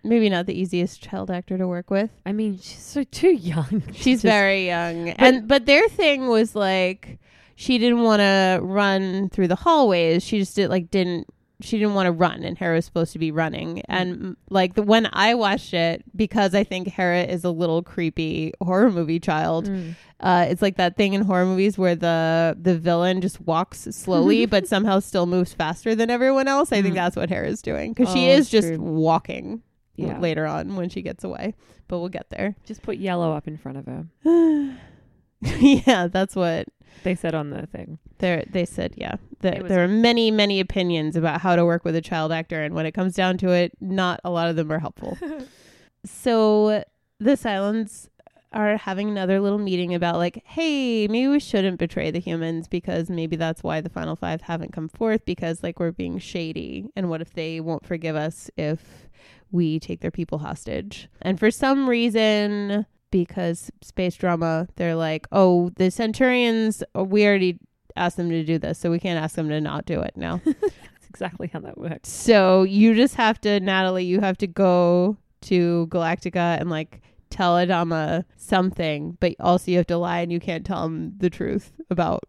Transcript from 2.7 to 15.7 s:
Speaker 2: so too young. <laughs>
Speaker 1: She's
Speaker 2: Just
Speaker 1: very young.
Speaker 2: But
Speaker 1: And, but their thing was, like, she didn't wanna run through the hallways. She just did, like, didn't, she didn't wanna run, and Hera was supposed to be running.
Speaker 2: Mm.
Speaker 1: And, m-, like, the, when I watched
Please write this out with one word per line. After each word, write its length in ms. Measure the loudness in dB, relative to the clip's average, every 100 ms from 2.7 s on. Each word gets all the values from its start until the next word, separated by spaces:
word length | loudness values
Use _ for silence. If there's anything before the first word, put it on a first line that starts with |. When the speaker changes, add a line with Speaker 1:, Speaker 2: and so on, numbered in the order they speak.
| -18
Speaker 2:
so 220 | -8 -6
too 300 | -6 2 4
young. 480 | 4 0 -4 -2 -2 -4
<laughs> 40 |
Speaker 1:
She's 300 | -2 2 4
Speaker 2:
Just 100 | 6
Speaker 1:
very 340 | 6 4 2 0
young. 400 | -2 -2 -4 -6
Speaker 2:
But 80 | 6
Speaker 1:
And, 300 | 6 6 4
but 180 | 2 6
their 220 | 6 6
thing 400 | 4 2 2 2
was, 260 | 2 2
like, 640 | 0 0 2 0 -2 -14 -20 _ _ _ _
she 200 | 0 2
didn't 240 | 4 4
wanna 580 | 4 6 6 4 4 2
run 680 | 0 0 2 0 0 -2 -4
through 180 | 0 0
the 80 | 2
hallways. 680 | 4 4 4 4 4 2
She 160 | 0 -2
just 160 | -2
did, 160 | 0 0
like, 200 | 0 0
didn't, 340 | -2 0 -4 -8 _ _ _
she 160 | -4 0
didn't 180 | 0
wanna 180 | 2 0
run, 320 | 2 0 0
and 120 | -8 -6
Hera 200 | -2 -2
was 80 |
supposed 280 | -2 -4 -4
to 40 | -4
be 140 | -4
running. 460 | -2 -4 -4 -8 -10
Speaker 2:
Mm. 40 | -6
Speaker 1:
And, 220 | -4 -4
m-, 240 | -6 -10 -12 _
like, 260 | 2 2
the, 80 | 0
when 240 | 4 4 4
I 220 | 0 2
watched 400 | 2 0 -2 -4